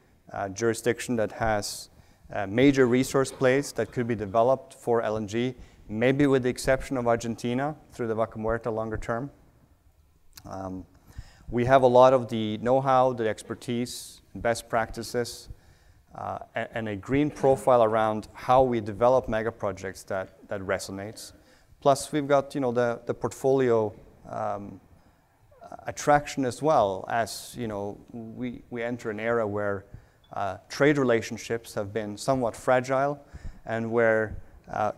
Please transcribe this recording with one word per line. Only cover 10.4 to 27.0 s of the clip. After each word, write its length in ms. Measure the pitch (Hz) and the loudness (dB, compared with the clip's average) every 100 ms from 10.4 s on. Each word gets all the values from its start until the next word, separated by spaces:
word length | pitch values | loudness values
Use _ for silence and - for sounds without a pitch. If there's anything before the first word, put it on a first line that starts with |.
| 101 | -14
Um, 360 | 95 95 92 - _ _ - - - - | -12 -10 -12 -16 _ _ -20 -20 -18 -6
we 140 | 117 | 0
have 180 | 120 135 | 4 6
a 40 | 127 | 8
lot 260 | 123 131 | 10 10
of 160 | 131 117 | 8 2
the 300 | 113 107 107 | -4 -4 -2
know-how, 540 | 117 135 135 131 131 | 0 2 4 4 4
the 140 | 117 110 | 2 -2
expertise, 920 | 104 - 110 - 120 123 - - - _ 98 | -4 -8 -10 -6 -4 -4 -8 -16 -20 _ -4
best 320 | 117 113 - | -2 -2 -2
practices, 800 | 120 113 117 110 123 117 - - - _ _ _ _ _ | -2 -2 -6 -6 -4 -4 -8 -16 -20 _ _ _ _ _
uh, 240 | - 98 95 - | -12 -10 -10 -8
and, 140 | 117 113 | -8 -6
and 140 | 117 110 | -6 -6
a 80 | 101 | -8
green 340 | 107 139 147 | -2 0 0
profile 520 | - 139 135 135 123 | 2 2 4 4 6
around 460 | 110 110 110 107 - | 6 4 0 -2 -6
how 300 | - - 127 | -6 2 4
we 180 | 131 117 | 4 0
develop 480 | 110 98 120 131 123 | -4 2 4 4 2
mega 220 | 110 113 | -2 -4
projects 520 | - 104 92 98 87 | -4 -6 -6 -10 -10
that, 440 | - 98 95 - - | -8 -6 -8 -12 -10
that 120 | 101 | -8
resonates. 720 | 95 92 - 98 104 - - - _ _ _ _ | -4 -4 -4 -10 -12 -14 -18 -20 _ _ _ _
Plus, 320 | 143 139 - | 2 2 0
we've 160 | 156 139 | -2 2
got, 260 | 139 139 | 2 2
you 60 | 143 | -2
know, 100 | 123 | 0
the, 300 | 120 120 117 - | 2 0 -2 -6
the 80 | |
portfolio, 800 | 120 117 - 135 135 127 113 107 - - _ 104 | -6 -6 -2 2 4 4 4 2 -4 -20 _ -14
um, 520 | 113 107 101 101 98 _ _ _ _ _ _ _ _ - - - | -8 -6 -8 -10 -18 _ _ _ _ _ _ _ _ -20 -16 -12
attraction 580 | - 147 147 143 - | -2 2 2 2 -4
as 180 | 127 - | -4 0
well, 420 | 147 143 101 95 | 2 4 2 0